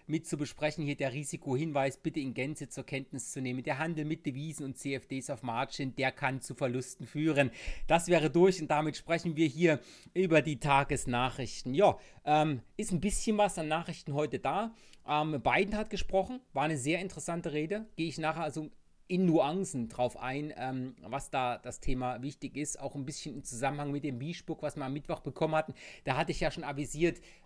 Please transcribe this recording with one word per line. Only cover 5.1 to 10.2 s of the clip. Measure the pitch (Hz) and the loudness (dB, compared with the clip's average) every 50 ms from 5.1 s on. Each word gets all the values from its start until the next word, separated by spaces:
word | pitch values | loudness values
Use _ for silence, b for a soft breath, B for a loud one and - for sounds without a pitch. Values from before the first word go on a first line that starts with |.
| 135 131 123 - | -8 -8 -6 -6
auf | 139 104 - | -8 -6 -4
Margin, | 123 113 117 139 - - - 143 131 - | -4 -2 -2 -2 -2 -4 -4 -4 -4 -2
der | - 131 131 | 0 0 0
kann | - - 147 131 135 127 | 0 0 -2 -2 -2 -2
zu | - - 131 | -6 -8 -4
Verlusten | - 143 127 120 131 127 - - - - | -2 -2 0 0 -2 -4 -6 -10 -12 -14
führen. | 113 - 147 151 160 151 143 139 120 B B B B B B B | -8 -4 0 2 4 6 6 4 4 B B B B B B B
Das | - 151 170 175 175 | 4 4 4 6 6
wäre | 175 160 147 156 | 4 6 6 4
durch | 131 170 180 196 180 180 | 6 8 8 8 6 4
und | 160 - | 0 2
damit | 156 151 156 156 143 - | 2 2 2 0 -2 -4
sprechen | - - 165 180 - 175 147 | -2 0 0 0 0 -2 2
wir | 151 165 | 4 2
hier | 151 120 151 175 165 151 123 B B B B B B _ | 2 4 4 6 6 6 4 B B B B B B _
über | 175 | 2